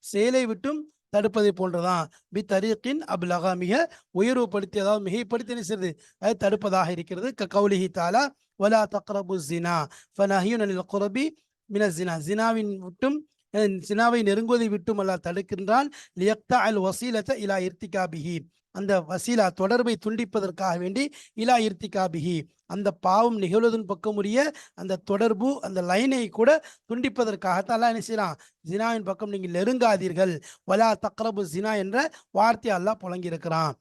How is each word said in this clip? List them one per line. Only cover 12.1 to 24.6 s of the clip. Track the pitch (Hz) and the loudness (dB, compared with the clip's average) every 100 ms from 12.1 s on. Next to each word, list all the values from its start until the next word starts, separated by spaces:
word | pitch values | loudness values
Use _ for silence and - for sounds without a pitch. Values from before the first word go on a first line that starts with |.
| 165 | -4
ஜினாவின் | 151 208 226 226 214 196 | -4 0 0 0 -2 -6
விட்டும், | 185 175 262 302 311 _ _ | -10 -4 -2 -2 -6 _ _
அஹ், | 202 214 190 | 0 2 0
ஜினாவை | 160 208 233 240 | -4 2 2 4
நெருங்குவதை | 208 202 226 240 226 | 2 0 2 2 2
விட்டும் | 202 170 208 | -2 -2 -2
அல்லாஹ் | 190 185 | 0 -2
தடுக்கின்றான். | 170 175 190 196 190 233 285 - - - | -4 -8 -6 -6 2 2 2 -6 -18 -2
"லியக்தஅல் | 190 220 _ 254 208 208 | 0 0 _ 2 4 2
வஸீலத | 190 185 247 226 208 269 | 0 -2 -4 -4 -2 -4
இலா | 208 190 | -2 -2
இர்திகாபிஹி", | 185 180 208 190 185 160 151 170 165 _ _ | -2 -6 -8 -4 -4 -4 -6 -8 -8 _ _
அந்த | - 196 196 | -10 0 0
வசீலா | 156 180 - 240 190 | 0 -6 -2 2 2
தொடர்பை | 175 190 240 240 220 | 2 0 2 2 -2
துண்டிப்பதற்காக | 214 226 226 220 196 165 190 170 | -4 -4 -4 -2 -4 -4 -4 -2
வேண்டி, | 180 202 285 - - - | -4 -4 -4 -6 -20 -4
"இலா | 233 247 | 2 4
இர்திகாபிஹி", | 220 190 214 202 185 165 160 170 143 _ _ | 2 -2 -6 -2 -2 -2 -2 -4 -6 _ _
அந்த | 180 202 - | -4 -2 -2
பாவம் | 185 196 240 226 | 2 4 4 2
நிகழ்வதன் | 185 196 233 226 196 | 0 4 4 2 -4
பக்கமுடைய | 190 214 208 202 233 294 294 | -4 -4 -2 0 2 0 -2